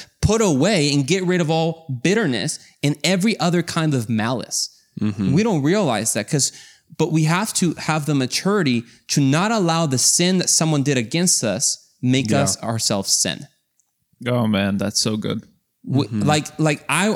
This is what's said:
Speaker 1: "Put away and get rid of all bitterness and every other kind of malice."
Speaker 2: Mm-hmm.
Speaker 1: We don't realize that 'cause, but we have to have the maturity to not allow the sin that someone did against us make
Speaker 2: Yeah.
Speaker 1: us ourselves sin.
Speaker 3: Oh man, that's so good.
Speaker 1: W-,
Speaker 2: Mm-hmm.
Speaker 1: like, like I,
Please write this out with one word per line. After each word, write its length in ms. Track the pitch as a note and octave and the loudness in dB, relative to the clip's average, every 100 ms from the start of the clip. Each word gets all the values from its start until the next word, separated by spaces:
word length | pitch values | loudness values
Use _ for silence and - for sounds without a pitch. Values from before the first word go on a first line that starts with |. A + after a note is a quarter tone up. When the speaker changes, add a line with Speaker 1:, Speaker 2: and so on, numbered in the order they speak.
| - _ | -12 _
Speaker 1:
"Put 200 | - A3 | 0 2
away 500 | G#3+ C3+ F3 G3+ C#3+ | 2 2 2 2 2
and 120 | C#3+ C3 | 2 2
get 180 | F#3+ | 0
rid 160 | F3+ F3+ | 2 0
of 80 | D#3 | 2
all 480 | E3 E3 D#3+ - B2 | 0 0 -4 -8 -4
bitterness 560 | E3 G#3+ F#3+ A#2 A#2+ - - _ | 0 0 0 -2 -4 -6 -14 _
and 160 | C#3+ D3 | -2 0
every 360 | D#3 F#3 G#3+ - | 0 2 0 0
other 220 | E3+ F3 | 0 0
kind 320 | E3 E3+ D#3 | -2 -2 0
of 160 | C3+ A2 | 0 0
malice." 600 | A2 A2 B2+ - - - - _ - | -2 -2 -4 -4 -6 -6 -10 _ -6
Speaker 2:
Mm-hmm. 340 | G#2+ G#2 F#2+ | -4 -2 0
Speaker 1:
We 100 | C#3+ | 2
don't 180 | A3+ E3+ | 2 2
realize 520 | C#3 G3+ E3+ G#2+ A2+ | 2 2 0 0 -2
that 140 | A2+ G#2 | -4 -2
'cause, 220 | D3 - - - - _ - | -2 -2 -6 -20 -20 _ -4
but 140 | D#3+ | 0
we 120 | D#3+ D#3 | 2 2
have 280 | E3+ A3 - | 0 -2 -2
to 180 | F3 - | -2 -2
have 300 | - D#3 D3 | -2 -2 0
the 100 | C#3+ | -2
maturity 680 | B2+ - F#3 G#3 D3+ A#2+ A2+ - - | 0 -2 0 0 0 0 -4 -12 -4
to 120 | - | 0
not 300 | C#3 D3 G3+ | 2 2 0
allow 340 | A3+ E3+ E3 E3 | 0 0 0 0
the 120 | B2+ | 0
sin 400 | - - F3+ F#3 | 2 2 2 2
that 100 | - | 2
someone 340 | - D#3+ D3+ | 0 2 2
did 140 | C#3 C3 | 2 0
against 460 | A2 D#3+ F3 - | 0 0 0 0
us 340 | A#2 G2 - - _ _ | 0 -2 -2 -4 _ _
make 280 | B2+ C3 A2+ | 0 2 2
Speaker 2:
Yeah. 100 | G2+ | 2
Speaker 1:
us 180 | G2 F#2+ | 0 -2
ourselves 500 | G#2+ A#2 - G#2 G2 | -4 -4 -2 -2 0
sin. 360 | - F#2+ C2+ - _ _ _ _ _ _ - A#2+ | 0 -2 -4 -12 _ _ _ _ _ _ -10 -2
Speaker 3:
Oh 200 | B2 A2+ | 0 2
man, 300 | G2+ G2 G2 | 2 0 0
that's 240 | G2+ - | -2 -2
so 160 | A2 A2 | -2 -2
good. 260 | G#2+ G#2 - _ _ _ - | -4 -6 -8 _ _ _ -2
Speaker 1:
W-, 220 | C3+ - | 0 0
Speaker 2:
Mm-hmm. 140 | A2 | 0
Speaker 1:
like, 380 | A#2+ D3+ C3+ - | 0 0 -2 -2
like 260 | D#3 D3+ - | -2 -2 -2
I, 200 | D3 G3+ | -2 0